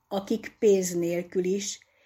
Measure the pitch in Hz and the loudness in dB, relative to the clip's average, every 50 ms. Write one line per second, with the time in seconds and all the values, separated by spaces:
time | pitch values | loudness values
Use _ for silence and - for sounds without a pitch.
0 | _ - 202 196 196 - - 208 - - - - - 214 196 190 185 180 175 170 | _ -6 -6 -6 -2 -2 -4 -4 -4 -8 -8 2 4 6 6 6 4 0 -2 -2
1 | 170 170 175 175 180 175 - 190 180 180 190 202 196 - - - _ _ _ _ | -2 0 -2 -4 -4 -4 -4 -2 0 0 0 -2 -4 -6 -10 -12 _ _ _ _
2 | _ | _